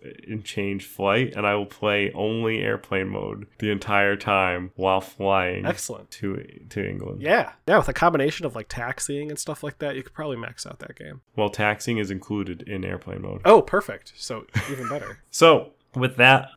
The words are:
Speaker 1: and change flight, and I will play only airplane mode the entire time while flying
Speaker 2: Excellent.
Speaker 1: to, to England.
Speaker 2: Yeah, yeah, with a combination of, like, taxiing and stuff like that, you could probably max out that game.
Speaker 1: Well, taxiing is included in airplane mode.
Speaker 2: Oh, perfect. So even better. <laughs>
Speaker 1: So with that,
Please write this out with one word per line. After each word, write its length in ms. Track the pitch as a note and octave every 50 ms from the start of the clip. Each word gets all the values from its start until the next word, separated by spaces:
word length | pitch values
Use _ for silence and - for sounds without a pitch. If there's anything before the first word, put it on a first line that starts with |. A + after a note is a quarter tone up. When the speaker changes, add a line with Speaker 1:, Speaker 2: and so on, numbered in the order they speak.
| - - - - -
Speaker 1:
and 180 | - G#2+ G#2+ G2
change 400 | - - G#2+ G2 G2+ G2 G2 -
flight, 480 | - - - G2 G2 G2+ A#2+ C3 - -
and 100 | G2+ G#2
I 80 | G2+ G#2
will 100 | G#2 G2+
play 460 | G2 - - G#2+ G#2+ G2+ G#2 G2+ F#2+ -
only 460 | - G#2 G#2+ A2 A2+ A2+ A2 A2+ A2
airplane 500 | G2+ G#2+ A2 - - - G2 F#2+ F#2+ G2
mode 380 | G2 G2 G2 G2+ G#2 G2+ G2+ - _ -
the 100 | A2 G#2
entire 460 | G#2 G2+ - G#2+ G#2 G2+ G2+ G2+ G2+
time 560 | G2 - G#2+ G2+ G2 F#2+ F2+ F2+ F2+ F#2 F#2 -
while 260 | - F#2 F#2+ F#2+ F#2+
flying 640 | F#2+ - - - G2 G2 G2 F#2+ F2+ F2+ F#2 F#2+ G2
Speaker 2:
Excellent. 460 | A2+ - - - - A2+ G2+ - -
Speaker 1:
to, 340 | - - G#2 G2 F#2+ - - - - - - G2
to 160 | - G#2 G2
England. 360 | G2 F#2+ G2 F#2+ F#2+ F#2+ G2 B2
Speaker 2:
Yeah, 300 | D#3 G#3 A#3+ D3 - - _ - -
yeah, 100 | F#3+ G3
with 100 | - -
a 40 | -
combination 500 | - E3+ F3 E3 C#3+ C3+ D3+ - - E3
of, 100 | C3+ A2
like, 100 | A2+ G#2+ -
taxiing 600 | - - A#2 B2+ C3 - - - C#3+ C#3+ D3 D3+
and 80 | D3 C#3+
stuff 240 | - - D3+ - -
like 160 | D3 - -
that, 160 | D#3 C#3+ C#3+
you 80 | C3+ C3
could 100 | - -
probably 240 | - D3+ D3 C3
max 300 | A#2 A2+ - - - -
out 140 | - - -
that 160 | - - - -
game. 220 | - - C#3+ C3 - _ -
Speaker 1:
Well, 120 | A2 G#2+ G2+
taxiing 480 | - - G#2+ G#2 G#2+ - - A#2+ A#2 A2
is 120 | G#2 F#2+
included 520 | G2 F#2 - - G#2 G#2 F#2+ F#2 F2 E2 -
in 220 | - G2+ F#2+ F#2
airplane 380 | F#2 F#2 F2 - F#2 F#2+ F#2+ G2
mode. 200 | G2 F#2+ F2+ -
Speaker 2:
Oh, 180 | F3 A3+ - -
perfect. 500 | - - G3+ - - G2+ - - - -
So 280 | - - - A#2 A2 - - - - - C3+ C#3
even 160 | C3 B2 -
better. 320 | C#3 D3 - G#2 F#2+ - _
<laughs> 60 | _
Speaker 1:
So 400 | - - E3+ E3 D3+ A#2 - - - _ _ _ -
with 220 | B2+ B2+ B2 -
that, 320 | - B2 C3 C3+ C3 - - -